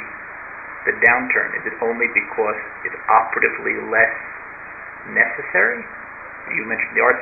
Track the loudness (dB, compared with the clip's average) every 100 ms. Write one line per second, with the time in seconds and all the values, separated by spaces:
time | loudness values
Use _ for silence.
0 | -6 -12 -12 -12 -12 -12 -12 -2 -2 6
1 | 6 6 4 2 2 -2 -6 -2 -2 0
2 | 0 0 -2 0 0 0 -6 -8 -8 -6
3 | 4 4 6 2 2 2 -2 -2 2 4
4 | 4 2 -10 -12 -14 -14 -14 -14 -14 -14
5 | -4 2 2 2 -2 2 2 0 -8 -12
6 | -14 -14 -14 -12 -6 -4 -2 -2 0 4
7 | 4 4